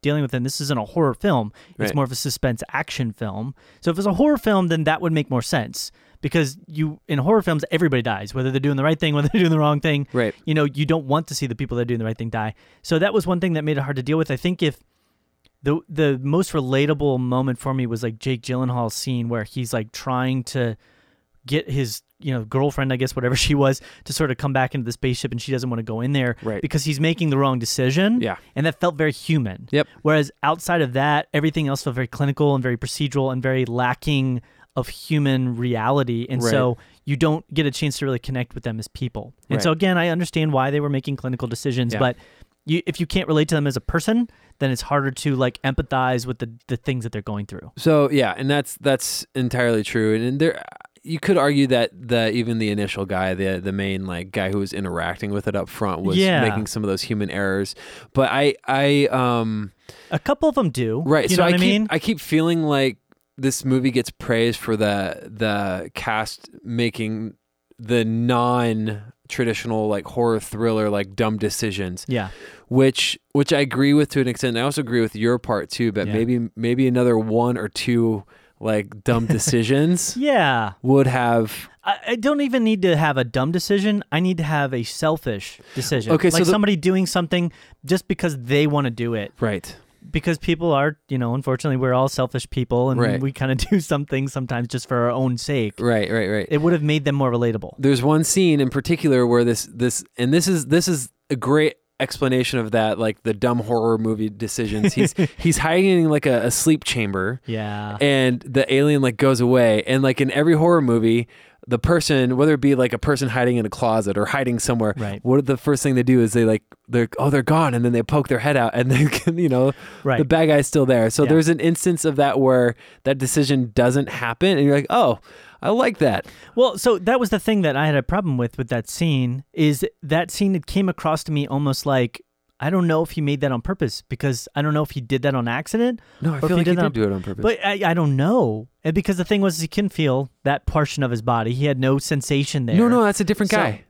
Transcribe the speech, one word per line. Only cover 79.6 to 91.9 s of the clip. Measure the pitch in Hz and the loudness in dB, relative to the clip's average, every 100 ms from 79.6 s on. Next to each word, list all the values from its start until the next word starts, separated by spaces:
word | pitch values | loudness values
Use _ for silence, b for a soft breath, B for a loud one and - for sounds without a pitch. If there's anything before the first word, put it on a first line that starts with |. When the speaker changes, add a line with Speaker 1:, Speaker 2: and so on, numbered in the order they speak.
| 113 139 156 175 - 247 | 2 2 2 0 -2 -2
Speaker 1:
Yeah. | 285 262 156 123 107 - | 0 2 2 0 -2 -4
Speaker 2:
would | 123 139 131 | 2 4 4
have | 127 120 117 110 - - _ - | 2 2 2 0 -6 -16 _ -4
Speaker 1:
I, | 202 - | -4 -2
I | 240 | -2
don't | 233 294 | 0 0
even | 285 254 | 0 2
need | 220 220 | 2 2
to | 180 156 | 2 4
have | 156 135 | 2 0
a | |
dumb | 123 131 135 | -2 -2 0
decision. | 175 - 202 202 208 - | -2 0 0 2 -2 -2
I | 151 | 0
need | 180 175 | 0 0
to | |
have | 151 156 139 | -2 0 -2
a | 127 | -2
selfish | 113 - 156 156 135 104 - - - | -6 -2 -2 0 -4 -6 -8 -18 -12
decision. | - 120 135 107 | -8 -4 -4 0
Speaker 2:
Okay, | 151 180 | 2 4
so | 165 | 4
Speaker 1:
Like | 175 | 4
Speaker 2:
the | |
Speaker 1:
somebody | 208 208 185 | 4 2 0
doing | 175 190 180 | 0 0 0
something | - 175 180 175 B B B | 0 0 0 -2 B B B
just | 135 180 - | -2 -2 0
because | 190 170 139 | -2 -2 -4
they | 120 143 151 | 0 2 4
wanna | 147 135 | 2 -2
do | 113 117 | -2 -4
it. | 113 101 _ | -4 -6 _
Speaker 2:
Right. | 117 101 - - _ _ - | -2 -2 -8 -20 _ _ -8
Speaker 1:
Because | 160 - 160 | -4 -2 -2
people | - 165 170 | -2 -2 2
are, | 143 147 151 _ | 2 2 -2 _
you | 135 | -4
know, | 120 | -2
unfortunately, | 123 135 127 156 131 | -2 -2 -2 -2 0
we're | 131 | 0